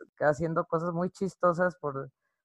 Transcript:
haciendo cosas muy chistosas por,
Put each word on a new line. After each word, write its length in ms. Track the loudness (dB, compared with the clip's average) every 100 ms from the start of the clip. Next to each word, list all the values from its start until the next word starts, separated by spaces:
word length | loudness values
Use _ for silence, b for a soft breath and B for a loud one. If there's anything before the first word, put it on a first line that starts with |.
| -14 0
haciendo 460 | 2 2 0 -2 0
cosas 260 | -2 0
muy 180 | -2 -4
chistosas 680 | -2 -6 0 2 2 0 -2
por, 340 | -6 -6 -10 _ _ _